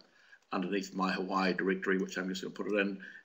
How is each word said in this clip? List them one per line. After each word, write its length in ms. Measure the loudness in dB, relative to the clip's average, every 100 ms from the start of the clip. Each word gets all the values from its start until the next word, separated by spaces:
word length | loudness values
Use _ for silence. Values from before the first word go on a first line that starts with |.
| -20 _ -20 -20 _
underneath 400 | -2 0 0 -2
my 160 | -2 0
Hawaii 440 | 0 0 2 2
directory, 420 | 4 2 2 2 2
which 220 | 0 -2
I'm 100 | -4
just 140 | -4
gonna 100 | -6
put 140 | -6 0
it 80 | 2
in. 220 | 2 -2 -10 -18